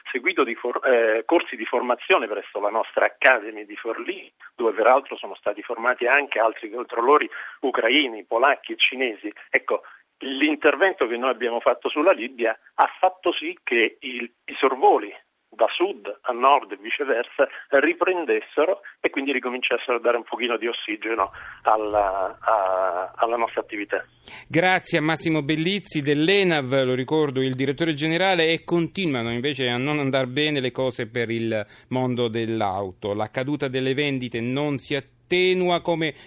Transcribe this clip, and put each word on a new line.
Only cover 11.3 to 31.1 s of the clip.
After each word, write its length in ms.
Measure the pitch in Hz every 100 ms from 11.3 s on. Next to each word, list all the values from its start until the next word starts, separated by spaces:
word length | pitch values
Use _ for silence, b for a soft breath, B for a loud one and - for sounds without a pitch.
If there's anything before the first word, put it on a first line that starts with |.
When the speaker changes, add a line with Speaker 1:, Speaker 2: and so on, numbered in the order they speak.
| 117 120 117
Speaker 1:
fatto 300 | 131 117 123
sulla 220 | 151 170
Libia 460 | 185 139 131 113 - b -
ha 140 | - -
fatto 320 | 185 - 180
sì 260 | - 156 180
che 360 | - 120 113 -
il, 300 | 135 123 120 _ -
i 80 | 135
sorvoli 560 | 135 127 202 147 104 - _ _ _
da 140 | 110 113
sud 380 | - 190 139 98 104
a 120 | -
nord 380 | 120 131 139 107
e 60 | 95
viceversa 720 | 107 - 135 117 123 - 135 B B 139
riprendessero 1000 | 147 170 190 180 147 110 - - 165 196 B B
e 100 | -
quindi 220 | 147 135
ricominciassero 640 | 127 123 123 123 120 - 117
a 40 |
dare 160 | 117 120
un 60 |
pochino 340 | 113 113 120 117
di 120 | 117
ossigeno 640 | 113 - 107 107 113 98 B B B
alla, 720 | 117 110 107 104 98 98 95 -
a, 720 | - 110 95 92 92 87 95 -
alla 200 | 117 120
nostra 240 | 113 -
attività. 440 | - 107 101 95 - _ B B -
Speaker 2:
Grazie 500 | 147 185 185 - 170
a 40 |
Massimo 400 | 151 160 170 156
Bellizzi 600 | 143 156 165 202 - 156
dell'enav, 840 | 139 147 160 202 190 156 131 135
lo 100 | 127
ricordo, 480 | 127 127 156 147 127
il 140 | 131 127
direttore 380 | 139 135 165
generale, 580 | 143 156 170 190 180 160
e 100 | 165
continuano 720 | - 170 165 - 180 131 117
invece 360 | 120 135 131 123
a 80 | 120
non 220 | 135 151
andar 300 | 135 131 127
bene 320 | 131 151 147
le 100 | 127
cose 400 | 127 131 120 117